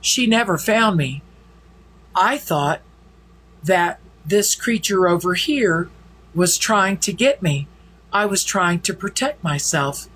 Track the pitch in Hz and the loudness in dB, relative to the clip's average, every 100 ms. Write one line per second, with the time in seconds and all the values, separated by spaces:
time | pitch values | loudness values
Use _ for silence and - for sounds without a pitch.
0 | - - 247 226 233 170 - 220 226 180 | -2 0 2 2 2 -2 0 2 2 2
1 | 139 135 - - - - - - - - | -2 -4 -14 -20 -20 -20 -20 -20 -20 -20
2 | - - 190 277 - 156 143 156 - - | -10 0 0 0 -2 -2 0 -2 -6 -20
3 | - _ _ - - - 151 185 170 - | -20 _ _ -20 -20 -14 0 2 2 -2
4 | - - - 202 202 - - 226 - 196 | -14 -20 -2 0 0 -2 -2 -2 0 2
5 | 185 175 175 180 - 294 220 165 175 - | 2 2 0 -4 -2 0 2 0 -2 -10
6 | - - - 165 175 - - 220 190 196 | -20 -20 -14 -2 0 0 0 2 2 0
7 | - 202 247 277 185 143 143 - - - | -4 0 0 2 0 -2 -4 -14 -20 -20
8 | _ 202 208 196 - 202 180 175 - 180 | _ -2 0 0 -2 0 2 0 -2 -6
9 | 196 - 269 302 165 143 - 160 139 139 | -6 -4 -4 -4 -4 -4 -2 0 -2 -4
10 | - | -12